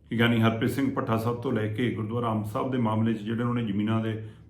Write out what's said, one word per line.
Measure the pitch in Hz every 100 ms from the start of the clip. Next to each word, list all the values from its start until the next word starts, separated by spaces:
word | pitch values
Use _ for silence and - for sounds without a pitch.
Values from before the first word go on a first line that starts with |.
| -
ਕਿ | 113
ਗਿਆਨੀ | 117 117
ਹਰਪ੍ਰੀਤ | 110 113 123
ਸਿੰਘ | 139 135
ਭੱਠਾ | - - 113
ਸਾਹਿਬ | 113 117
ਤੋਂ | 135
ਲੈ | 110 107
ਕੇ | 107 120
ਗੁਰਦੁਆਰਾ | 107 107 120 117
ਅੰਬ | 110
ਸਾਹਿਬ | 104 135 127
ਦੇ | 127
ਮਾਮਲੇ | 113 110 110
'ਚ | 107
ਜਿਹੜੇ | 104 117
ਉਹਨਾਂ | 120 120
ਨੇ | 113
ਜ਼ਮੀਨਾਂ | 98 107 113
ਦੇ | 113 107 - -